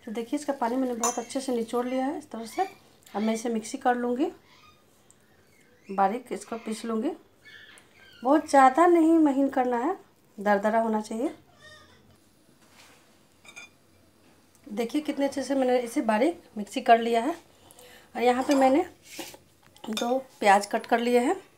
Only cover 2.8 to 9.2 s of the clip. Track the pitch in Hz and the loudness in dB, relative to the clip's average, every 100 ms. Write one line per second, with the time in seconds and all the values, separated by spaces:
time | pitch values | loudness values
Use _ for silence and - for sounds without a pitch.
2.8 | _ _ - 202 220 220 240 226 220 262 | _ _ -10 -4 -2 -2 -2 -4 -6 -4
3.8 | 254 247 240 247 339 - _ - - _ | -2 -2 -2 -2 -4 -4 _ -20 -20 _
4.8 | _ _ _ _ _ _ _ _ _ _ | _ _ _ _ _ _ _ _ _ _
5.8 | - 196 196 240 - 208 - 226 226 220 | -10 0 0 0 -8 -12 -10 -12 -8 -8
6.8 | 233 226 269 - _ _ - - - - | -4 -4 -4 -6 _ _ -20 -20 -20 -20
7.8 | _ _ - - 240 302 302 277 262 262 | _ _ -20 -8 2 2 4 6 6 6
8.8 | 349 339 320 330 | 6 6 6 6